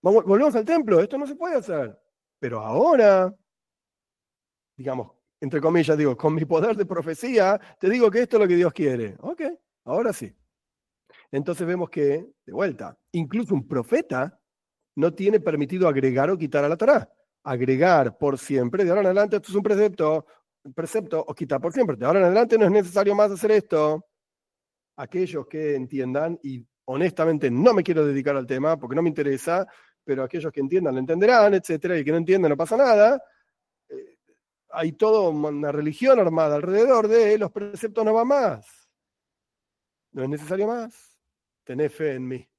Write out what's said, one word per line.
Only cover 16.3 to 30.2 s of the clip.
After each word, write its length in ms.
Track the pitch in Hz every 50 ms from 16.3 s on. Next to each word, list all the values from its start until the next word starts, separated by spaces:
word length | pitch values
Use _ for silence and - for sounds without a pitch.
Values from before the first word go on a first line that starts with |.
| 190
quitar 280 | 175 160 139 127 147 143
a 40 | 147
la 60 | 165
Torá. 340 | 165 226 262 294 233 - _ _ _ _ _ _ _ _
Agregar 720 | 147 131 120 127 127 135 131 165 185 175 156 131 120 -
por 200 | _ 151 143 135
siempre, 460 | 127 - - 139 131 123 120 117 185 202
de 60 | 175
ahora 120 | 170 208
en 60 | 202
adelante, 300 | 180 185 202 208 208 190
esto 140 | 202 - -
es 40 | 190
un 80 | 208 196
precepto, 640 | 220 208 196 214 208 180 - 165 151 156 160 - _ _ _ _ _ _ _ _
un 100 | 143 127
precepto, 500 | - 165 165 - 220 196 147 165 160 -
o 80 | - 147
quitar 260 | - - 127 143 131
por 120 | 123 170 165
siempre. 220 | 269 247 175 135
De 100 | 101 120
ahora 140 | 135 170 196
en 60 | 185
adelante 320 | 175 185 214 240 233 233
no 80 | 220 214
es 60 | 180
necesario 420 | 196 214 190 175 175 202 196 202 202
más 180 | 202 214 208
hacer 200 | 196 175 - 208
esto. 540 | 214 208 196 _ - 156 151 151 156 160 - _ _ _ _ _ _ _ _ _ _ _ _ _ _ _ _ _ _
Aquellos 480 | - 139 - - 180 185 160 156 151 -
que 280 | - - 156 156 151 143
entiendan, 640 | 135 127 127 139 135 127 127 127 143 156 165 175 -
y 240 | - 139 131 123 117 _ _ _ _
honestamente 680 | - 131 139 175 180 - - 160 165 160 147 143 131
no 220 | 120 127 175 247 233
me 100 | 185 170
quiero 220 | - 175 156 151
dedicar 300 | 147 139 139 127 143 143
al 120 | 139 127
tema 300 | 123 139 131 139 156 165
porque 180 | 156 127 117 135
no 80 | 160 170
me 60 | 170
interesa, 580 | 151 156 143 143 139 131 - 165 170 185 190 - _ _ _ _ _ _ _
pero 200 | - 139 131